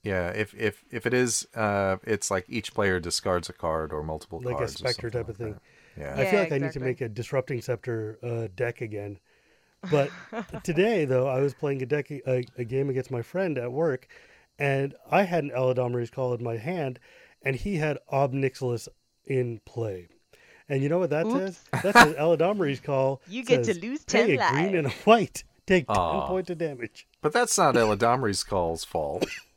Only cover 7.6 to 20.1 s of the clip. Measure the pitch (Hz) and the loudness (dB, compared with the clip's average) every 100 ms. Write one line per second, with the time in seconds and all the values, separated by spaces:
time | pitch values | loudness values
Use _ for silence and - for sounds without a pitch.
7.6 | - 120 - 113 107 107 120 117 113 92 | -4 -6 -4 -6 -6 -8 -6 -6 -6 -4
8.6 | 120 117 117 104 101 101 _ _ _ _ | -4 -4 -8 -8 -10 -12 _ _ _ _
9.6 | _ _ 185 147 139 - - 220 208 240 | _ _ 0 0 0 -4 -12 -10 -10 -10
10.6 | - 160 202 220 143 127 131 131 143 - | -4 2 2 2 2 2 2 2 0 -2
11.6 | 147 135 127 147 139 143 135 127 120 - | -4 -2 -2 -2 -4 -8 -2 -2 -2 -8
12.6 | 120 131 139 131 127 127 117 180 190 139 | -4 -2 0 -2 -4 -6 -4 -4 -2 -2
13.6 | 120 127 165 127 - - - - _ _ | -4 -2 0 -2 -6 -20 -20 -20 _ _
14.6 | 143 135 139 - - 165 196 175 143 123 | 0 0 -2 -6 0 2 4 0 0 0
15.6 | 127 127 123 123 120 - 127 120 120 117 | 2 2 0 -2 -4 -4 -4 -2 -4 -6
16.6 | 120 180 139 127 - - - _ 135 131 | -4 -4 -4 -8 -18 -20 -20 _ -4 -2
17.6 | 202 190 151 143 _ 135 139 131 135 - | -2 0 0 -2 _ 0 2 2 -2 -2
18.6 | 123 120 - _ _ _ - 135 123 113 | -4 -4 -6 _ _ _ -4 -2 -2 -4
19.6 | - - 113 95 85 | -10 -6 -6 -6 -12